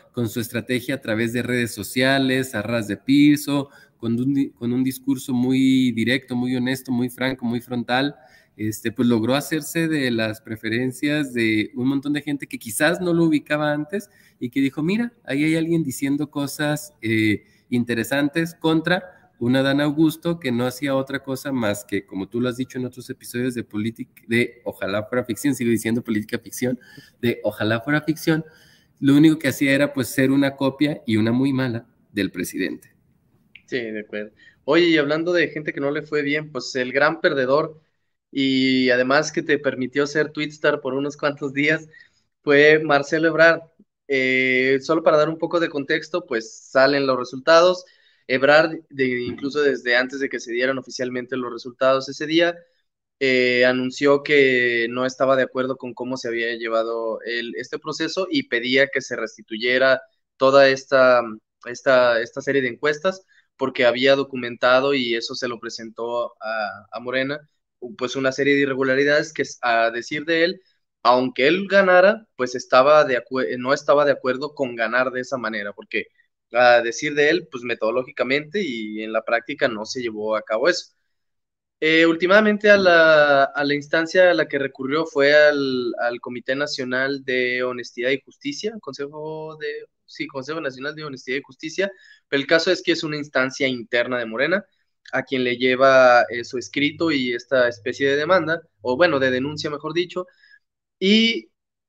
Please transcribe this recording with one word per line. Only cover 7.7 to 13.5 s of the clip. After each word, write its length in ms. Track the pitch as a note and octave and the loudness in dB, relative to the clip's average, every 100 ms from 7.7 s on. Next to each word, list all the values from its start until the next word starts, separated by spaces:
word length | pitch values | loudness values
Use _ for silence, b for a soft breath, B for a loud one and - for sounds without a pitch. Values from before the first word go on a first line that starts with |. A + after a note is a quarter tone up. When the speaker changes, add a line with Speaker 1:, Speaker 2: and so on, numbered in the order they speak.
| B2 A2+ B2 C#3+ C#3+ b b b - | -8 -2 -2 -2 -6 b b b -8
Speaker 1:
Este, 360 | G#2+ A2 A#2 | -8 -6 -6
pues 160 | G#2+ A#2+ | 0 2
logró 260 | A#2 A2+ | 2 0
hacerse 540 | C3+ C#3+ D#3 D3 E3 E3 | -2 -2 -6 -4 -4 -2
de 220 | D#3 C3 | -2 -2
las 300 | A2+ A2 G#2+ | -2 -4 -6
preferencias 920 | - A2+ A2 A2+ B2+ B2+ D3 D3+ C#3 | -12 -10 -4 -4 -4 -4 -4 -2 -4
de 380 | B2 A2+ A2 G#2+ | -2 0 0 -2
un 140 | B2+ B2+ | -4 -2
montón 240 | C#3 C#3 | -2 -2
de 100 | D3 | -4
gente 240 | - C#3+ - | -4 -8 -10
que 120 | B2+ | -14
quizás 420 | A#2 G#2+ D3+ F3 | -10 -2 0 0
no 140 | F3 | 0
lo 100 | E3+ | 2
ubicaba 480 | E3 D3+ - | 2 0 0